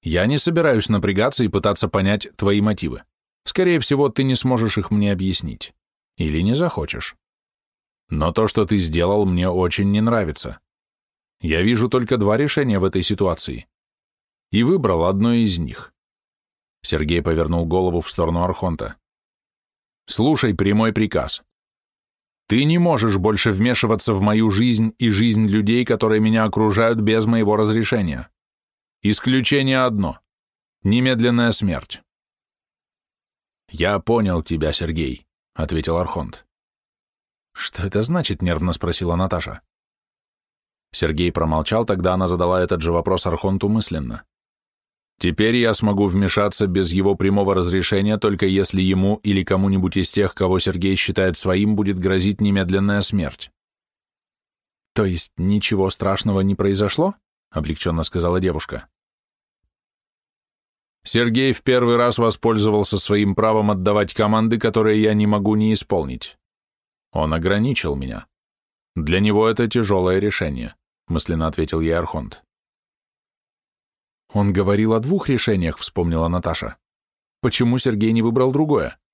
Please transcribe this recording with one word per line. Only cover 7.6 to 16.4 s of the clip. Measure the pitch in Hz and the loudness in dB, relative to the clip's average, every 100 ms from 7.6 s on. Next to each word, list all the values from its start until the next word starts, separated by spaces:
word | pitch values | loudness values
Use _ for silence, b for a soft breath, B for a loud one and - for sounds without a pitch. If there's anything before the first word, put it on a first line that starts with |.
| _ _ _ _ _ | _ _ _ _ _
Но | 76 80 | -2 -2
то, | 87 110 | 0 0
что | - 98 | 0 2
ты | 107 | 0
сделал, | 85 80 87 104 98 | 0 0 0 2 2
мне | 90 92 | 0 0
очень | 90 90 - 98 | 0 -2 0 0
не | 104 | 2
нравится. | 110 117 87 73 - - _ _ _ _ _ _ _ _ | 2 0 -2 -6 -10 -12 _ _ _ _ _ _ _ _
Я | 80 80 | -2 0
вижу | 98 120 117 | 2 2 0
только | 127 117 123 | 0 0 0
два | 101 110 | 2 2
решения | 147 - 131 101 | 0 0 0 0
в | |
этой | 95 92 | 0 0
ситуации. | 90 98 95 85 - 60 - _ _ _ _ _ _ _ _ | -2 0 0 -2 -6 -8 -14 _ _ _ _ _ _ _ _
И | 107 | 0
выбрал | 120 185 120 85 85 | 2 2 2 2 2
одно | 98 113 | 2 2
из | 117 110 87 | 2 2 0
них". | 71 57 - _ _ _ _ _ | -6 -10 -16 _ _ _ _ _